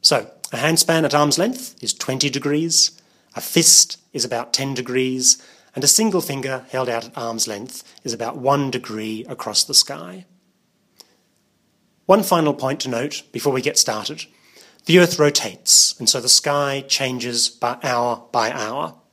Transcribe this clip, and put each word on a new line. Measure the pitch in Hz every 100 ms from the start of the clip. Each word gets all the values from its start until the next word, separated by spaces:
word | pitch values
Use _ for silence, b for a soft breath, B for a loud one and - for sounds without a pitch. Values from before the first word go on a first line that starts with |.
So, | - 135 - - -
a | 120
handspan | 143 165 - 165
at | 156
arm's | 147 147 143
length | 202 254 - -
is | 117
twenty | - - 131 143
degrees, | 135 143 147 165 160 - _ b b b -
a |
fist | - - 160 - - - _
is | 143
about | 120 120 123
ten | - 135
degrees, | 131 123 123 127 127 127 - b b b
and | -
a | 135
single | 220 220 190
finger | - 139 135 131 -
held | 127 127
out | 117
at | 117 -
arm's | 117 113 110
length | 104 120 - - b
is | 131
about | 113 113 131
one | 127 143 135
degree | 123 123 110 110 110 123
across | 123 - 104
the | -
sky. | 135 - 143 170 185 185 _ _ _ _ _ _ _ b b b _ _ _ _ _ _ _ -
One | 196
final | 202 170 156
point | 143 131 143
to | 131
note | 117 139 - -
before | 117 143
we | 131
get | 135 -
started. | - 107 107 151 - b b b b b -
The | 170
Earth | 175 175
rotates, | 147 143 110 92 - - - -
and | 117
so | 135
the | 120
sky | - - 143 143 139 135
changes | - 135 127 117 120 113
by | - 120 123
hour | 135 123 120 113 -
by | 120 113
hour. | - 107 127 160 - _